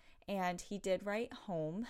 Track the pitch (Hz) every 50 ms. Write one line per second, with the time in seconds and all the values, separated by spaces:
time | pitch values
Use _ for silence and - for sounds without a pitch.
0 | - - - - - - 202 196 185 180 175 180 - - 208 190 - 196 185 185
1 | 196 202 202 220 240 - 247 - - - 185 165 156 156 165 202 226 -